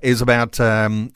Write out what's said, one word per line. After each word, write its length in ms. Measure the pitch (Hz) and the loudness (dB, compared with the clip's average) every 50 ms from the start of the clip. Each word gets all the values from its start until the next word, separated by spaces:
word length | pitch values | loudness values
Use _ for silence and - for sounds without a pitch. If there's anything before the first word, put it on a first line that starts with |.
is 200 | - 127 123 113 | 0 0 0 0
about, 380 | 123 123 120 120 120 113 - - | 2 2 2 2 0 -2 -2 -2
um, 520 | 120 113 110 110 107 107 107 107 110 123 _ | 0 0 2 0 0 -2 -2 -4 -6 -8 _